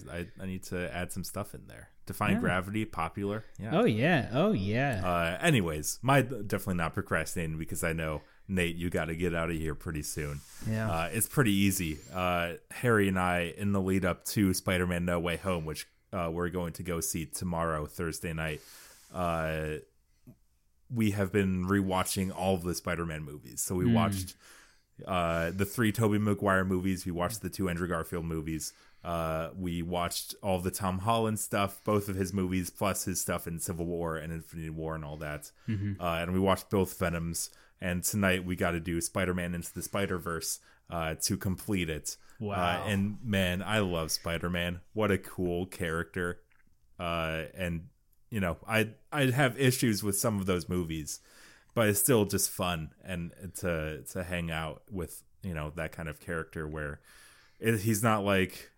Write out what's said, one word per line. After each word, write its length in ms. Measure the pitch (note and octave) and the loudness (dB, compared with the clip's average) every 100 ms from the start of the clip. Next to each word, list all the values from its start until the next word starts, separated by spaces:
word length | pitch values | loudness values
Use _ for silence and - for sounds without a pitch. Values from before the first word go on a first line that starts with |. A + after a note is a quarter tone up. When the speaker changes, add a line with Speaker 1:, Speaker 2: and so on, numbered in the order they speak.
| - | -8
Speaker 1:
I, 60 | E2+ | -8
I, 100 | F2 - | -8 -8
I 60 | F#2+ | -6
need 160 | F#2 | -6
to 300 | - F2+ F2 | -6 -4 -4
add 180 | E2+ F2 | -4 -6
some 120 | G2 | -6
stuff 300 | E2+ - G#2 | -6 -6 -8
in 120 | - - | -10 -16
there. 240 | - - - - | -18 -20 -16 -10
Defying 300 | - G#2 G#3+ | 0 2 4
Speaker 2:
Yeah. 40 | |
Speaker 1:
Gravity, 440 | F2 F2+ F#2 G#2+ G#2+ | 4 2 0 -2 -2
popular. 580 | - E2 - G2+ G#2+ - - | -2 -2 -2 -2 -2 -6 -8
Yeah. 200 | G#2+ D#3+ | 0 2
Speaker 2:
Oh, 60 | |
yeah. 460 | A3+ G#2+ D3 D#3+ F#2+ | 4 4 4 2 2
Oh, 200 | C3+ G3+ | 2 2
yeah. 500 | D3+ G2 A#2 C#3 G2+ | 2 2 2 0 0
Speaker 1:
Uh, 400 | F#2 F2 E2+ F2 | 2 2 2 2
anyways, 540 | E3+ C3+ F2 D#2 - - | 4 4 4 0 -4 -2
my 220 | B2 C#3 | 4 6
definitely 540 | A#2 B2 G2+ G2+ G2+ F2 | 4 -2 -2 -2 0 2
not 180 | D#2+ | 0
procrastinating 640 | - - F2+ D#2 F2+ D#2+ D#2 | -2 0 0 0 -2 -2 -4
because 260 | D#2+ F2+ | -4 -2
I 80 | E2+ | 0
know, 300 | E2 D#2+ D2+ - - - | 0 -2 -4 -8 -16 -2
Nate, 280 | F#2+ E2+ E2+ | 0 2 0
you 120 | F2 | -2
gotta 260 | F2 D#2+ | 0 -2
get 200 | E2 F2 | 0 0
out 160 | E2 E2 | 2 0
of 60 | E2 | 0
here 180 | D#2+ | -2
pretty 280 | C#2+ F2+ D#2 | -4 -4 -6
soon. 380 | D2 - D2 C#2+ - - A2 | -6 -6 -6 -6 -12 -8 -4
Speaker 2:
Yeah. 220 | A2 A2 | -2 0
Speaker 1:
Uh, 180 | E2 E2+ | 0 0
it's 160 | A2+ - | -2 0
pretty 240 | - A#2 | 2 4
easy. 460 | G2 G2+ F2+ E2+ D2+ - | 6 4 4 -2 -4 -6
Uh, 420 | F2+ F2+ F2 E2+ E2 - | -2 2 2 0 -4 -12
Harry 360 | - B2 A2 G2 | -2 4 6 6
and 120 | F#2 | 4
I, 340 | F2+ F2 E2+ - | 4 2 0 -2
in 160 | G2+ | 0
the 80 | G2 | 2
lead 240 | F#2 F#2+ F2+ | 4 2 2
up 180 | E2+ - | -2 -2
to 280 | A2+ G2 | 4 4
Spider-Man 500 | F2+ - F2+ F2+ F2 | 4 2 2 2 0
No 160 | F2 F2 | 0 0
Way 160 | E2+ E2 | 0 -2
Home, 300 | G2 F2 D#2 | -2 -2 -2
which, 200 | D2+ - _ - | -8 -10 _ -8
uh, 180 | G2 E2+ | -4 -2
we're 160 | E2+ F2 | -2 -2
going 240 | F2+ E2+ | 0 -4
to 100 | - | -4
go 180 | F2 E2 | -4 -2
see 260 | - E2+ D#2 | -2 -2 -4
tomorrow, 580 | - F2+ E2 E2 D#2 D2+ | -4 -2 0 0 0 -4
Thursday 460 | - E2+ D#2 F2 | -4 -4 -4 -4
night, 280 | D#2+ D#2+ D2+ - - - - - | -2 -4 -4 -10 -20 -20 -20 -12
uh, 600 | F#2 F2 E2 D#2+ D#2 D#2 D2+ - _ _ _ - - _ _ _ _ - | -2 0 0 0 -2 -4 -6 -10 _ _ _ -20 -20 _ _ _ _ -6
we 200 | B2 A2 | 0 2
have 180 | G2 F#2+ | 2 2
been 340 | G#2 F#2+ F#2 F2+ | 2 4 2 4
rewatching 680 | G2+ F#2+ F#2 F#2 G#2 F#2+ E2 | 4 4 2 0 0 -2 0
all 180 | F#2+ | 2
of 80 | F#2+ | 2
the 100 | F2 | 0
Spider-Man 480 | E2 F#2+ E2+ E2 D#2 | -4 -2 -2 -4 -6
movies. 380 | D2+ D2 - A#1+ | -8 -12 -12 -6
So 120 | - F#2 | -2 2
we 80 | |
Speaker 2:
Mm. 80 | G#2 | 4
Speaker 1:
watched, 400 | A2+ F2 G2 F#2 - - - - _ _ - - | 6 4 0 -6 -12 -20 -20 -20 _ _ -14 -2
uh, 440 | F#2 E2+ E2 E2 | 0 2 2 0
the 120 | F#2+ | 0
three 280 | G2 - A2 | -2 2 2
Tobey 260 | G#2 A2 G#2 | 4 4 4
Maguire 460 | G#2+ G2+ G2+ F#2+ | 2 2 4 4
movies. 420 | F#2 F#2 F#2+ F2+ F#2 | 4 2 2 0 -2
We 60 | |
watched 300 | E2+ F2 A2 | 0 -2 -2
the 60 | - | -6
two 180 | - F#2+ | -2 0
Andrew 180 | E2+ F2 | 0 0
Garfield 360 | E2+ E2 F2 | -2 -2 -4
movies. 480 | E2 D#2+ D#2 D#2 - - - - | -2 -2 -2 -4 -6 -12 -20 -12
Uh, 460 | F2 E2+ D#2+ D#2+ E2 F#2+ | -4 -2 0 -2 -4 -4
we 240 | F2+ E2+ | -4 -2
watched 540 | E2+ F2 E2+ - - - | -2 0 -2 -4 -8 -6
all 160 | G2+ F#2 | -2 0
the 120 | F2+ | 0
Tom 280 | - G2 F#2 | -2 -2 0
Holland 400 | G#2 A#2 A2 G#2+ | 0 2 2 0
stuff, 420 | - G#2+ G2 - | -2 0 0 -2
both 240 | - G#2+ G2+ | 0 0 0
of 80 | F#2+ | -2
his 160 | F#2 | 0
movies, 340 | F#2+ F#2 F#2 E2+ | 0 0 0 -2
plus 360 | - G2+ F2+ | -2 0 0
his 160 | - F2 | -2 -2
stuff 260 | - F2 E2+ | -2 -4 -4
in 120 | E2 | -6
Civil 260 | - E2 E2+ | -4 -4 -2
War 300 | E2+ E2+ D#2+ | -2 -2 -2
and 160 | D#2+ | -4
Infinity 360 | E2 D#2 E2 D#2+ | -8 -8 -10 -8
War 240 | D#2+ D#2+ | -6 -4
and 100 | D#2+ | -4
all 120 | D2 D2+ | -6 -8
that. 340 | D2+ D2+ - - - | -6 -8 -10 -12 -4
Speaker 2:
Mm-hmm. 320 | G#2 G2+ F#2+ | -2 -2 -2
Speaker 1:
Uh, 140 | F2 E2 | 0 0
and 140 | E2+ | 0
we 60 | F#2 | 4
watched 280 | G2 F#2 - | 4 4 2
both 280 | - F#2+ - | 2 2 0
Venoms. 520 | F2 E2+ E2+ E2 - - - - | 0 0 -2 -4 -6 -10 -20 -8
And 240 | F#2 F2+ | -4 -2
tonight 400 | - G#2 F#2+ F#2 | 0 2 4 4
we 120 | F2+ F2+ | 0 0
gotta 240 | F#2 E2+ | 0 0
do 200 | E2+ E2 | 0 -2
Spider-Man 540 | - G2 F2+ F2+ F2 | -2 0 0 0 -2
Into 180 | F2 E2 | -4 -6
the 80 | F#2 | -10
Spider-Verse, 760 | - G2+ G2 F2+ E2+ E2 - - _ _ - | -6 -2 -2 -2 -4 -4 -4 -8 _ _ -8
uh, 240 | E2+ D#2+ | -4 -4
to 240 | D#2 - F#2+ | -2 -2 0
complete 500 | G2 F2+ - F2+ E2 | -2 -4 0 0 0
it. 280 | D2+ - - - - | -2 -6 -12 -16 -8
Speaker 2:
Wow. 440 | G#2 G2 F2 F2 | -4 0 0 0
Speaker 1:
Uh, 60 | G2+ | 0
and 280 | G2 G2+ G#2 | 2 0 -2
man, 380 | A#2 G2 F2+ F2+ | 0 2 2 0
I 160 | F#2 A2 | 0 2
love 320 | F#2+ E2 D#2+ | 2 0 -2
Spider-Man. 680 | - E2+ E2 F2 F2 F2 F2 - | -2 -2 -2 0 0 -2 -4 -8
What 180 | G#2+ G#2 | 0 2
a 60 | F#2 | 2
cool 480 | - - F2+ F2 | 0 -4 0 0
character. 760 | F#2+ - F2 E2 E2+ F#2+ F2 F2 - _ _ _ _ - | -4 -4 -2 -2 -4 -4 -4 -6 -14 _ _ _ _ -8
Uh, 460 | E2+ E2+ D#2+ D#2+ D#2 | -4 -2 -2 -4 -6
and, 340 | - F2 E2 E2+ _ _ _ - | -4 -2 -2 -6 _ _ _ -6
you 100 | A2 | -2
know, 180 | F2+ - - | 0 -2 0
I, 220 | A2 A2 - - | 2 2 -2 -6
I 200 | D3 C3 | 2 2
have 280 | B2 C3+ C3 | 4 4 4
issues 440 | C3 B2+ B2+ G2+ | 4 4 4 4
with 140 | G#2 G2 | 0 2
some 200 | A#2+ G#2 | 2 2
of 60 | |
those 240 | F#2+ F2+ D2+ | 2 0 2
movies, 520 | F2+ E2 D#2+ D2 - - - - - _ | -2 -2 -4 -6 -10 -14 -20 -20 -20 _
but 140 | - G#2+ | 2 4
it's 120 | G#2 | 4
still 260 | - A#2 G2+ | 6 6 6
just 240 | G2 - | 2 0
fun 400 | - F2+ E2 D#2 - | 0 0 0 -4 -10
and 300 | - F2 E2+ - F#2 - | -8 -6 -6 -10 -12 -4
to, 420 | F#2 D#2+ D#2 D#2 - | -2 0 -2 -6 -8
to 120 | F#2+ | -6
hang 260 | F2 F2+ E2 | -4 -2 -2
out 320 | D#2+ D#2+ C2+ - | -2 -4 -8 -8
with, 320 | F#2+ D#2+ - - - | -6 -6 -8 -18 -12
you 120 | G2 | -6
know, 160 | D#2+ D2+ D#2 | -4 -6 -6
that 160 | D#2 | -6
kind 160 | - E2 | -6 -10
of 100 | D2 | -10
character 480 | - E2 D#2+ E2 D2+ | -6 -6 -4 -6 -6
where 320 | D#2 D2 D2 - - - - - - | -6 -6 -8 -16 -20 -20 -20 -20 -4
it, 220 | A2+ A2+ | 0 2
he's 220 | G#2 G#2 | 2 2
not 220 | A2+ A2 | 4 4
like 460 | G2+ F#2+ F#2 - - | 4 4 2 -2 -18